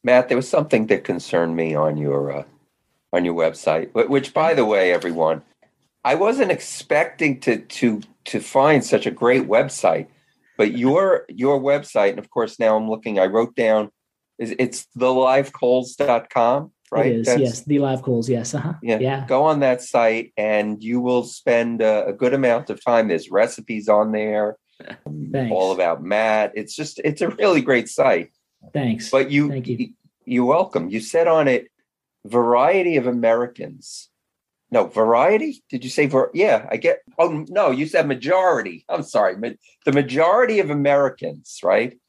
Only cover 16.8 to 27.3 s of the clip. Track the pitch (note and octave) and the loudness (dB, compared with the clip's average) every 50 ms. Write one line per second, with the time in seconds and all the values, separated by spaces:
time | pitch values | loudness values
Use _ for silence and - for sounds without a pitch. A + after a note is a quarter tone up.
16.8 | _ _ - A2 A#2 C3 A#2 A2+ A2+ B2 B2 C#3+ C3+ A#2+ A#2 - - D3 D3 C#3 | _ _ -2 0 0 0 0 0 0 2 2 2 2 0 -2 -8 -4 -2 0 0
17.8 | C#3 C3+ C3 B2+ - C3+ B2 A#2 A2+ B2 B2 A#2 A#2 - - D3 - D#3+ F3 - | 0 0 -2 -4 -2 -2 -2 -2 0 -2 -2 -4 -4 -6 -8 -6 -6 -6 -8 -6
18.8 | - A#2 A2+ A2 B2+ C3 C#3 C#3 C3 A#2 C3 C3 D3 D#3 D#3 D3 C#3 C3 B2+ B2 | -2 -2 0 0 0 -2 -2 -4 -4 -2 0 2 2 2 2 2 2 2 0 0
19.8 | - - - B2 A#2 A2+ A2 A2+ A2 - _ - G#2 G#2+ G#2+ G#2+ G#2 G#2+ G#2+ G#2 | -4 -2 0 2 2 2 2 0 -6 -8 _ -4 -2 0 0 0 0 -2 -6 -8
20.8 | A2 A2+ A#2+ B2 B2 B2 B2 B2 A#2+ - - - _ C3+ A#2+ A#2 A#2 A#2 A#2 A2 | -6 -4 -4 -2 0 0 0 0 -2 -4 -14 -6 _ 0 0 2 0 -2 -2 0
21.8 | A2 A2 G#2+ G#2+ - - G2+ - B2+ B2 C3+ C#3 C3 A#2+ A#2 A2+ - - G#2+ - | 0 2 2 2 0 -2 -4 -2 0 0 0 2 2 2 2 0 -2 -8 -12 -6
22.8 | - B2+ A#2+ A#2 A2+ G#2 F2 D#2+ - - F#2+ G2 G2+ F#2+ - - - - A#2 G#2+ | -2 2 2 2 2 2 -2 -4 -4 -2 2 2 2 2 0 -12 -12 -10 -10 -6
23.8 | G#2 A2 G#2+ G#2 G#2+ A2 G#2+ G#2+ G#2+ G#2+ G#2+ G#2+ G#2 G#2+ A2 _ _ _ _ _ | 0 2 2 2 2 0 -2 -4 -4 -2 -2 -2 -2 -4 -6 _ _ _ _ _
24.8 | - - - - _ D3 D3+ D3+ C#3 B2 C3+ C#3 B2+ A#2 F2+ F#2 F#2+ F#2 F#2+ F2+ | -20 -20 -20 -16 _ -14 -12 -12 -10 -6 -4 -4 -2 -2 0 0 0 0 0 0
25.8 | F2+ E2+ E2 D2 D#2 F2+ G2+ G#2+ A2 A2 G#2+ G#2+ G#2+ G#2 - G#2+ G#2 - - - | 0 0 0 -4 -4 -4 -2 0 2 2 2 0 0 -2 -4 -10 -12 -12 -10 -10
26.8 | D3+ D3 - - - D#3 D3 - - - | -10 -10 -10 -4 -4 -4 -2 -2 -4 -4